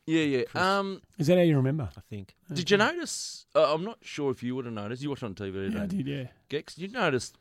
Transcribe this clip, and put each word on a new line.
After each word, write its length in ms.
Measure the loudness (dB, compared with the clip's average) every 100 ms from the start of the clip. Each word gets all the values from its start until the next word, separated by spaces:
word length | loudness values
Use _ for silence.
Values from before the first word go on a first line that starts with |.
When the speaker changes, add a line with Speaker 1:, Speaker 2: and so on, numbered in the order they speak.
| -2
Speaker 1:
yeah, 160 | 2
yeah. 220 | 2 0 -2
Speaker 2:
Chris. 160 | 0
Speaker 1:
Um, 380 | 0 2 -2 -6 -10 -2
Speaker 3:
Is 80 | 4
that 100 | 6
how 60 |
you 140 | 6 6
remember? 340 | 4 0 -4
Speaker 2:
I 60 | -10 -14
think. 260 | -14 -14 _ -10
Speaker 1:
did 200 | -4 2
you 80 | 4
Speaker 3:
Okay. 80 | 4
Speaker 1:
notice? 540 | 0 -6 -8 -10 -12 -2
Uh, 200 | 2 4
I'm 100 | 2
not 140 | -2 -10
sure 300 | -12 -4 -2
if 120 | -2
you 140 | -4 -6
would 80 |
have 80 | -6
noticed. 300 | -6 -6 -6
You 80 | -6
watched 120 | -6
on 120 | -6
T 100 | -6 -6
V 20 | -4
today. 180 | -4 -4
Speaker 3:
Yeah, 60 |
I 40 | -4
did, 200 | -4 -4
yeah. 180 | -6 -8 -14 -8
Speaker 1:
Gex, 260 | -8 -8 -12
did 140 | -8
you 60 | -2
notice 360 | 2 2 -2 -8